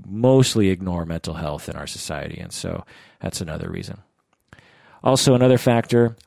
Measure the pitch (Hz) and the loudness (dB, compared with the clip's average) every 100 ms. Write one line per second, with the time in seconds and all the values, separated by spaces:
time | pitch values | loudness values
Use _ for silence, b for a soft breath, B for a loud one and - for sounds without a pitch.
0 | 95 104 127 131 131 113 98 92 92 87 | -10 0 4 6 4 4 2 2 -2 -6
1 | 82 82 - 80 78 73 - 76 76 - | -6 -8 -8 -8 -6 -8 -10 -12 -12 -12
2 | - 73 71 82 87 - 87 87 - b | -10 -8 -8 -12 -12 -10 -8 -10 -12 b
3 | b b - - 82 80 85 87 92 - | b b -10 -8 -10 -8 -8 -10 -12 -16
4 | _ _ _ _ _ b b b b b | _ _ _ _ _ b b b b b
5 | - 131 - 123 127 127 127 117 - 120 | 0 2 4 6 6 4 4 2 2 2
6 | 117 113 | 2 -2